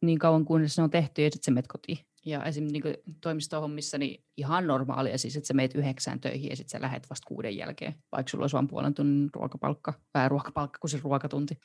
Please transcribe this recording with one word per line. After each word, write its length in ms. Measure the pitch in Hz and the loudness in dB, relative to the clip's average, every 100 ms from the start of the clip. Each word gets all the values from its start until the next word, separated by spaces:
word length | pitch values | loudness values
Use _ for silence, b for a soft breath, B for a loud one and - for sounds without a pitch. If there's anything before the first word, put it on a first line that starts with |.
niin 180 | 170 165 | 2 4
kauan, 260 | 165 160 | 6 6
kunnes 340 | 151 165 151 160 | 6 4 4 4
ne 60 | |
on 60 | 160 | 4
tehty, 320 | 170 147 - | 4 2 4
ja 80 | 151 | 2
sit 120 | - | 2
sä 80 | - | 2
menet 160 | 127 127 | 2 0
kotiin. 320 | - - 160 _ _ | -8 -8 -10 _ _
Ja 200 | 160 147 | -6 -4
esim. 220 | 160 147 151 | -4 -4 -2
Niinku 220 | 147 151 143 - 156 | -2 -4 -6 -10 -8
toimistohommissa 800 | 165 160 151 156 151 151 147 143 | -4 -4 -4 -4 -4 -6 -6 -4
niin 260 | 139 - _ - | -4 -6 _ -6
ihan 300 | 139 170 175 | -2 0 2
normaalia 520 | 135 131 131 135 131 | 2 0 0 0 0
siis, 180 | 113 143 | -4 -4
että 100 | 147 | 0
sä 80 | |
meet 200 | 135 131 | 2 4
yhdeksään 460 | 131 143 131 - - | 2 0 0 -4 -4
töihin 300 | 131 131 139 | -4 -4 -6
ja 60 | 127 | -8
sit 120 | 131 | -10
sä 120 | 113 | -6
lähet 300 | 131 127 - | -4 -6 -8
vasta 180 | 139 - | -12 -10
kuuden 280 | - - 101 | -8 -6 -6
jälkeen, 380 | - - - 151 - | -8 -8 -8 -10 -8
vaikka 180 | - 131 | -6 -4
sulla 120 | - | -2
olisi 100 | 143 | 0
vaan 160 | 135 139 | 2 0
puolen 260 | - 143 | 0 -2
tunnin 360 | 143 143 143 143 | 2 2 2 2
ruokapalkka, 580 | - - 139 139 151 - 147 _ | -2 -8 -4 -2 -2 -6 -8 _
ää, 140 | 143 131 | 2 2
ruokapalkka, 500 | 143 - - 143 - | 2 -2 -4 -4 -6
kun 120 | 160 | -6
se 100 | 139 | -4
ruokatunti. 560 | 147 135 147 143 143 156 | 0 -2 0 -4 -4 -6